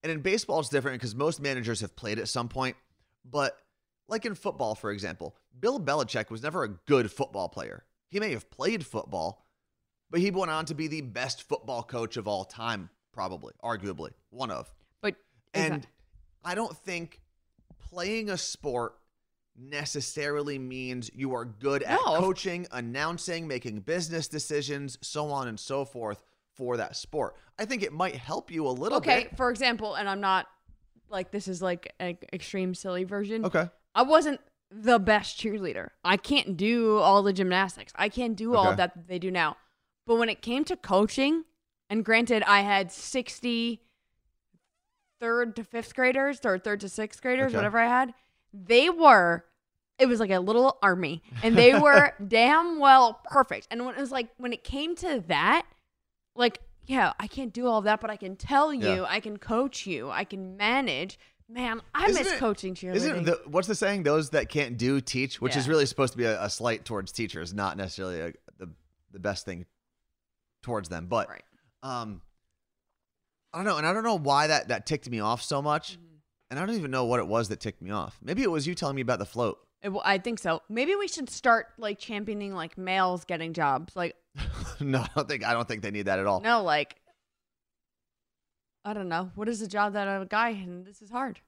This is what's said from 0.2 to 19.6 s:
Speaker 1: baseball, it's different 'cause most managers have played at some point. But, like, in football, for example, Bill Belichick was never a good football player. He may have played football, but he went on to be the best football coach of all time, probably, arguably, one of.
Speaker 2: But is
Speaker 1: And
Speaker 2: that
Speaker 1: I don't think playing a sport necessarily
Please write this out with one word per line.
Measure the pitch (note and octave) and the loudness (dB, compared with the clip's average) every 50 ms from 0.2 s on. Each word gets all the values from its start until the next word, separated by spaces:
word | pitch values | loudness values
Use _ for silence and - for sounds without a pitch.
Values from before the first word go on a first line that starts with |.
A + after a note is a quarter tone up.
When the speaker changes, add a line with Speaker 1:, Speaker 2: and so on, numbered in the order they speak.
Speaker 1:
baseball, | C3+ F#3+ F#3+ A#3 - - - D#3+ | -2 0 0 0 0 -2 -2 -2
it's | D3 A#2 | -2 0
different | C#3 C#3 A#2 C#3 C3 A#2 | -2 0 0 0 -6 -4
'cause | B2+ A#2 G#2 | -8 -8 -4
most | B2 C#3+ D#3+ D#3+ - | -2 -2 -2 -2 -2
managers | C#3+ C#3+ C3+ B2+ A#2 A2+ A2+ G2+ | -4 -4 -4 -4 -4 -4 -4 -4
have | G#2+ F#2+ _ | -6 -10 _
played | - - G#2+ G#2 A2+ | -12 -8 -6 -6 -4
at | G2+ G#2 | -4 -4
some | - B2+ A#2+ | -4 -4 -6
point. | A#2 - C3 C3 B2+ - _ _ _ _ _ _ _ _ _ _ | -6 -6 -6 -6 -6 -6 _ _ _ _ _ _ _ _ _ _
But, | C3 B2 D3 C#3 C3+ - _ _ _ _ _ _ _ _ _ _ | -8 -4 -2 -2 -2 -4 _ _ _ _ _ _ _ _ _ _
like, | _ G#3+ A3+ A3 | _ -8 -6 -4
in | A#3 G3+ | -6 -10
football, | - - G3+ - - B2+ A2 G#2+ | -6 -8 -8 -6 -4 -4 -4 -4
for | - - G#2+ | -6 -6 -8
example, | G2+ G2+ F#2+ F#2 D#2+ - E2+ D2 - _ _ _ _ B2+ | -6 -6 -8 -10 -10 -10 -12 -14 -14 _ _ _ _ -4
Bill | B2+ A3+ C4+ C#4 | -4 -2 -2 -2
Belichick | E3+ C#3 C#3 D3+ C3+ G#2 - A#2+ G#2+ - | -2 -2 0 0 -2 -2 -4 -6 -6 -6
was | A2+ A2 | -10 -8
never | A#2 D3+ D#3+ F3+ C#3 | -8 -6 -6 -4 -6
a | G#2+ | -6
good | G2+ F2 _ - C#3+ C3 A2+ G2+ | -8 -12 _ 2 4 4 4 0
football | - - C3+ - - G2+ F#2 F2 | -2 -6 -6 -6 -4 -6 -6 -6
player. | - - D2 G#1+ G1+ - _ _ _ _ _ _ | -8 -10 -12 -12 -12 -16 _ _ _ _ _ _
He | - G3+ | -6 -6
may | G#3+ G#3+ | -4 -4
have | C#3 A2 - _ | -6 -6 -10 _
played | - - C3 F3+ A3+ G#3 C#3+ | -12 -4 -2 -2 -2 -2 -6
football, | - - A2 - - - F2+ D#2+ E2+ A2 _ _ _ _ _ _ _ _ _ _ _ _ _ _ _ | -8 -8 -10 -8 -6 -8 -6 -6 -6 -8 _ _ _ _ _ _ _ _ _ _ _ _ _ _ _
but | - E3+ | -2 0
he | F3+ G3+ | 0 0
went | F#3 F#3+ F#3+ E3 | 0 -2 -2 -2
on | D#3 D#3 D#3+ | -2 -4 -4
to | D#3 D#3 | -6 -6
be | C#3 D#3+ | -6 -6
the | D#3 D3+ D#3+ | -6 -6 -8
best | C#3+ B2 G2 A#2+ B2+ C3+ - - - | -10 -10 -8 -6 -6 -6 -6 -10 -6
football | _ D3 - - A2+ B2+ A#2 A2+ | _ -8 -8 -6 -8 -8 -8 -8
coach | - - A#2+ A#2 A2 - | -8 -6 -6 -6 -6 -8
of | B2 G2+ G#2+ | -8 -4 -4
all | G#2 F#2+ F#2+ | -4 -4 -4
time, | - - A#2 A2+ A#2 A2+ G2+ F2+ F2 _ _ _ _ | -8 -12 -10 -6 -6 -6 -6 -8 -14 _ _ _ _
probably, | _ - F#2+ F#2+ F#2 D#2 - A#1+ - _ | _ -8 -8 -8 -8 -10 -14 -18 -20 _
arguably, | - A#2 A#2 G#2 F#2 G2+ F#2 D2 D#2+ B1+ - _ _ _ | -8 -6 -6 -6 -6 -8 -8 -8 -12 -14 -14 _ _ _
one | - A#2+ C3 A#2 | -12 -10 -8 -8
of. | F#2+ B1 - - - _ _ _ _ _ | -8 -10 -10 -14 -20 _ _ _ _ _
Speaker 2:
But | - G#3 F#3+ _ _ _ _ _ _ _ - | -6 -6 -6 _ _ _ _ _ _ _ -4
is | G3 D#3+ | -2 -2
Speaker 1:
And | D#3 D#3 D3 B2+ | -2 -2 -4 -8
Speaker 2:
that | - _ _ _ _ _ - - _ _ _ _ | -12 _ _ _ _ _ -20 -20 _ _ _ _
Speaker 1:
I | E3+ F3+ | -8 -6
don't | G3+ A#3 G#3+ E3+ | -6 -6 -8 -8
think | - _ G3 F3+ E3+ E3+ E3 - - _ _ _ _ _ _ _ _ _ _ - | -12 _ -8 -8 -8 -8 -10 -16 -20 _ _ _ _ _ _ _ _ _ _ -20
playing | _ - - - F3 F3 G3 A3 A3+ A3 G#3 | _ -20 -16 -10 -8 -6 -4 -4 -4 -4 -4
a | F#3+ | -4
sport | E3 - - - - - D3 B2 A#2+ A#2 A2 - _ _ _ _ _ _ _ _ _ _ _ _ | -4 -6 -8 -8 -8 -6 -4 -2 -2 -4 -4 -6 _ _ _ _ _ _ _ _ _ _ _ _
necessarily | A2 | -20